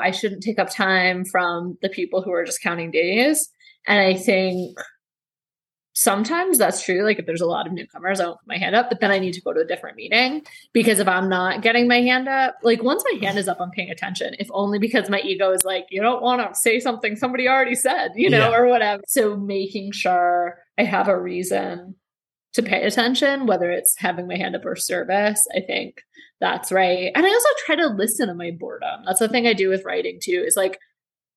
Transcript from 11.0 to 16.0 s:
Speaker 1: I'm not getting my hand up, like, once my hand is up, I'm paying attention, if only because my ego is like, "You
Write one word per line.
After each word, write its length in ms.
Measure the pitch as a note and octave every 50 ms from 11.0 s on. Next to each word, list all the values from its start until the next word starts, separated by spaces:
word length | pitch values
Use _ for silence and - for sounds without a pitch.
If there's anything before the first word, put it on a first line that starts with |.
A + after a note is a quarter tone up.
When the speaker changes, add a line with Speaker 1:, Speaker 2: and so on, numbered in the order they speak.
| G3+
Speaker 1:
I'm 220 | F#3+ F3+ F#3 F#3+ F#3+
not 340 | F#3 F3+ F3+ F#3 - G#3+ G3+
getting 240 | A3+ A#3 A#3+ A#3+
my 140 | A#3+ A#3+ B3
hand 280 | B3 B3 B3+ C4 C4 C4+
up, 280 | C4+ C4+ C4 B3+ - - -
like, 200 | A#3 A3+ A#3 A3+
once 220 | B3+ D4+ A4+ - C5+ G4
my 120 | G3 G3
hand 140 | G3 G3 G3+
is 80 | F#3+ G3
up, 120 | F3 -
I'm 100 | F3+ F3+
paying 200 | F3+ - F3+ F3
attention, 440 | E3+ - - G3 F#3 - - - - -
if 80 | G#3 - -
only 260 | F#3+ G3+ G3+ G#3 G#3
because 300 | G#3 A3+ A#3+ G#3+ G3 G3
my 120 | G3+ G3
ego 300 | - G3 F#3+ F#3+ G3 F#3+ F#3+
is 120 | F3+ F#3
like, 220 | F#3 F#3+ F3+ F3+ -
"You 120 | F#3+ G3